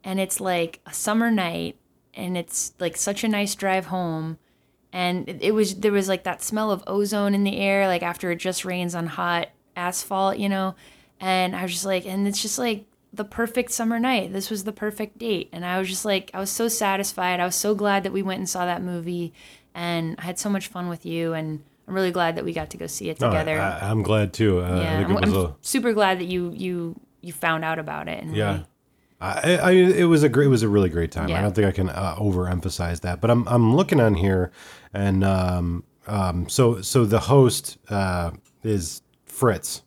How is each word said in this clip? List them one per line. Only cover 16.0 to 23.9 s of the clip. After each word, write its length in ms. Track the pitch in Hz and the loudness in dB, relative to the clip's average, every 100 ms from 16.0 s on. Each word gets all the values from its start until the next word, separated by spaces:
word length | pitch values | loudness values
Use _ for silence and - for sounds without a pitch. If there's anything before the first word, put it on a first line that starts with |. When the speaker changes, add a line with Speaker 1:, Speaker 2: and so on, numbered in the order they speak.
Speaker 1:
like, 280 | 214 196 - | -2 -2 -2
I 60 | 185 | -8
was 100 | 196 | -6
so 160 | - 233 | -2 0
satisfied. 720 | 226 208 196 196 - 180 180 | 0 0 0 -2 -2 -2 0
I 60 | 180 | 0
was 80 | |
so 220 | 180 208 202 | 0 0 2
glad 260 | 208 196 | 2 2
that 100 | 190 | 0
we 100 | 185 | -2
went 160 | 190 185 | -2 -4
and 100 | 185 | -4
saw 160 | 185 180 | -2 -2
that 160 | 175 | -2
movie. 500 | 180 175 170 175 170 - - - _ | -4 -6 -4 -6 -6 -10 -20 -20 _
And 440 | - 175 170 165 - | -8 -4 -2 -4 -6
I 40 | |
had 160 | 170 180 | -8 -6
so 80 | 208 | -2
much 160 | 196 - | -2 -4
fun 220 | 180 180 | -8 -8
with 180 | 170 175 | -8 -6
you. 260 | 165 165 | -4 -2
And 280 | 160 156 151 - _ - | -4 -6 -8 -12 _ -6
I'm 80 | |
really 160 | 190 185 | 0 0
glad 240 | 180 170 165 | 2 0 0
that 80 | |
we 80 | - | -4
got 180 | 160 156 | -6 -8
to 60 | 165 | -10
go 100 | 165 | -10
see 240 | - 98 | -6 -8
it 100 | - | 0
Speaker 2:
No, 60 | 120 | 2
I, 40 | |
Speaker 1:
together. 300 | 95 - - | 2 0 0
Speaker 2:
I, 200 | 98 82 98 | -2 -2 -2